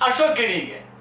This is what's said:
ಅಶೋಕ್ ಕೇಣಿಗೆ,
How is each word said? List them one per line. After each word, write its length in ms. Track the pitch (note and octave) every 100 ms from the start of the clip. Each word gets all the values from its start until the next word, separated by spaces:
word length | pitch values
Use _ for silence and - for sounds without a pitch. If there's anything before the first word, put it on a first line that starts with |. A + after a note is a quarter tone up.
| B3+
ಅಶೋಕ್ 320 | B3+ D#4 A#3+
ಕೇಣಿಗೆ, 480 | A3 F3 C3 - - -